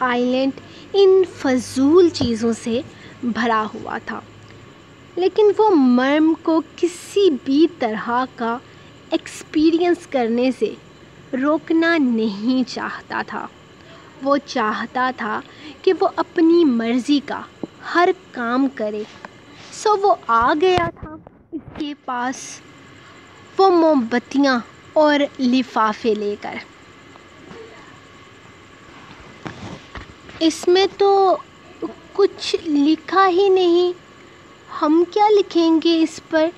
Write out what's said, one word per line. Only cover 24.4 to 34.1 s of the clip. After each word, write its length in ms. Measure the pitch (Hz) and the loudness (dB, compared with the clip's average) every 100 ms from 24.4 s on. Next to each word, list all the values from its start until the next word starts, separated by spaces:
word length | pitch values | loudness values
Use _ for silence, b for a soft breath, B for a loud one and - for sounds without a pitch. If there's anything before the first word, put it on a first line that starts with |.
| 277 247 - - - 311 | 2 0 -4 -20 -4 2
और 300 | 302 294 285 - | 2 2 -2 -2
लिफाफे 760 | 254 254 247 240 220 214 240 | 0 0 0 0 0 0 -2
लेकर। 460 | 208 208 208 - 240 - - - - - - - - - 453 - - - - - - - - - - - - - - - - - - - - - - - - - - - - | -2 -4 -8 -12 -14 -18 -20 -20 -20 -20 -20 -20 -20 -20 -20 -20 -20 -20 -20 -20 -20 -20 -20 -20 -20 -20 -20 -20 -20 -20 -20 -20 -20 -20 -18 -18 -18 -18 -20 -20 -20 -16 -2
"इसमें 440 | 320 - - 359 392 | -2 0 0 2 2
तो 200 | - 403 392 381 320 - - - - 320 - - - | 2 2 4 2 0 -4 -20 -20 -14 -14 -14 -10 0
कुछ 400 | 392 - - 381 339 | 0 0 -6 -6 -2
लिखा 580 | 294 285 311 - 359 392 | 0 2 0 0 2 2
ही 220 | 349 403 | 4 4
नहीं, 420 | 370 359 339 359 359 - | 4 4 2 2 -4 -14